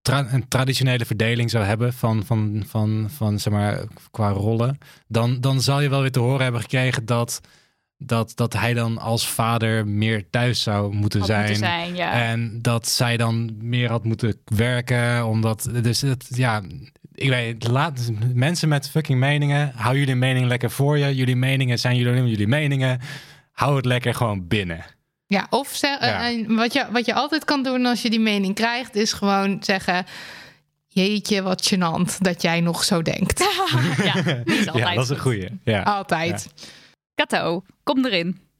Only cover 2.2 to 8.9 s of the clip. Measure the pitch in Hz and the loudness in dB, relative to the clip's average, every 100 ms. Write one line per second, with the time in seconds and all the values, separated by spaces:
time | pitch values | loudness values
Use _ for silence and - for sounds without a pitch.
2.2 | 95 113 107 107 101 110 107 110 107 - | 0 0 0 -4 -4 -2 0 0 -4 -2
3.2 | 107 104 - 104 104 98 101 - - - | -2 0 0 0 0 -2 -8 -14 -14 -2
4.2 | 104 98 101 113 120 143 - - _ 113 | 0 2 0 2 0 -2 -10 -20 _ 0
5.2 | 120 127 135 135 123 139 143 139 135 127 | 0 0 0 2 2 2 2 2 0 0
6.2 | 120 135 127 120 - 131 127 135 113 120 | 0 2 0 -2 -2 0 0 -2 0 0
7.2 | 117 - - - _ _ _ _ 120 113 | 0 -6 -12 -20 _ _ _ _ -2 -2
8.2 | 110 - 120 104 113 120 113 | -2 -2 -2 0 0 0 -2